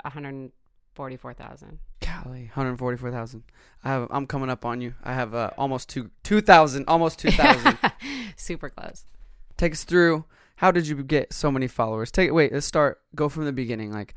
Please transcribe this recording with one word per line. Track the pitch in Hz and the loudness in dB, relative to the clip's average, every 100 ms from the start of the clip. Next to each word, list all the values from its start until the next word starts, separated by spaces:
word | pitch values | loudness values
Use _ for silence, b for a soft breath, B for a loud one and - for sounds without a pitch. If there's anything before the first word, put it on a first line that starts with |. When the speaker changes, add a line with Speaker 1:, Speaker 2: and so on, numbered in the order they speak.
Speaker 1:
a | - | -12
hundred | 143 143 135 131 _ _ _ _ | -10 -10 -10 -14 _ _ _ _
forty-four | - 135 131 127 | -14 -12 -12 -14
thousand. | 120 - 131 - 156 - - | -16 -18 -18 -18 -16 -14 -6
Speaker 2:
Golly, | - 170 127 127 120 | -6 -6 -10 -12 -10
hundred | - 131 123 | -4 -4 -2
forty-four | 127 123 127 | -4 -4 -6
thousand. | 120 113 117 - b b b | -8 -8 -12 -20 b b b
I | 131 | -4
have, | 135 120 | -4 -2
I'm | 139 139 | -6 -4
coming | 143 131 | -4 -4
up | 127 | -4
on | 117 120 | -6 -6
you. | 123 - | -8 -10
I | - | -8
have, | 127 117 | -6 -4
uh, | 117 110 - | -4 -4 -4
almost | 139 127 - | -4 -4 -6
two, | 135 120 - | -10 -10 -10
two | - 208 | 2 4
thousand, | 208 175 151 135 - | 10 10 10 2 0
almost | 165 165 - | 2 2 0
Speaker 1:
<laughs> | |
Speaker 2:
two | - | 2
thousand. | - 285 233 269 - - - 277 277 226 - | 6 6 6 4 2 0 -2 -12 -10 -12 -12
Speaker 1:
Super | - 170 - | -10 -10 -10
close. | - - - - - - - - - | -14 -16 -16 -18 -20 -20 -20 -14 0
Speaker 2:
Take | 170 | 0
us | 156 | 0
through. | - 175 170 160 160 b b b | 0 4 6 4 -2 b b b
How | 185 | 2
did | 175 156 | 2 0
you | 147 | -4
get | 135 147 - | 0 0 -2
so | - 151 | -2 0
many | 135 127 | 0 -2
followers? | - 113 110 113 | -2 -2 -2 -4
Take, | - 180 | 0 2
wait, | 160 143 | 4 2
let's | 131 | 0
start. | - 160 143 - _ | -2 2 2 0 _
Go | 151 151 | -4 -4
from | 151 | -2
the | 151 | -6
beginning. | 131 120 113 107 | -4 -4 -6 -6
Like, | 104 98 | -8 -10